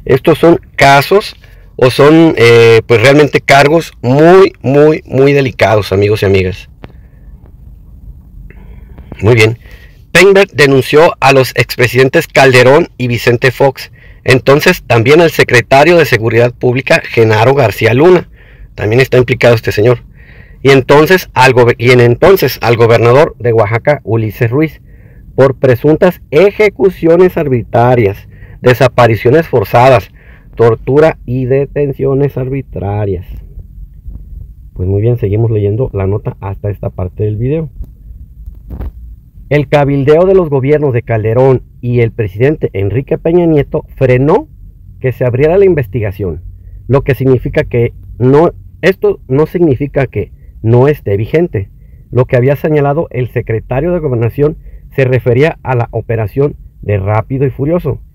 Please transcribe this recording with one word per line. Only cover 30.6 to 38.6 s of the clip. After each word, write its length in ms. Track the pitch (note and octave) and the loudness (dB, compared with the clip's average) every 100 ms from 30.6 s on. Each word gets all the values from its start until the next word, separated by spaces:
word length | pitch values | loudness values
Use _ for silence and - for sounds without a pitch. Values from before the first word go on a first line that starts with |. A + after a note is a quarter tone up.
| A#2 D3 - C#3 D#3+ C#3+ - | 0 0 -2 2 2 0 -8
y 180 | B2 | -6
detenciones 920 | B2+ C3+ C#3 - C#3+ C3 C3+ C3+ C#3 C3 | -2 -2 -4 -4 -6 -4 -4 -2 -2 -4
arbitrarias. 880 | B2+ C3+ - - F#2+ G#2 G#2 F2+ - - - - - - - - - - - - - - - | -8 -8 -10 -10 -6 -6 -4 -6 -8 -16 -16 -20 -20 -20 -20 -20 -18 -18 -18 -18 -18 -20 -20
Pues 160 | - F2+ | -10 -4
muy 140 | G2+ | -2
bien, 160 | A2 A#2+ | -2 -2
seguimos 320 | G2+ G#2 A2+ | -2 -2 -2
leyendo 400 | A2 G2+ A2 C3 | -2 -2 -4 -6
la 140 | G2+ F#2+ | -4 -4
nota 320 | G2+ - - | -4 -8 -12
hasta 300 | G2 G2 G#2 | -12 -10 -10
esta 180 | G2 G2 | -8 -10
parte 360 | - F2+ - | -8 -10 -6
del 120 | G#2+ G#2+ | -6 -4
video. 340 | B2 D#3 D#3 - - - - - - - - - | -4 -6 -8 -12 -16 -16 -20 -20 -20 -20 -20 -20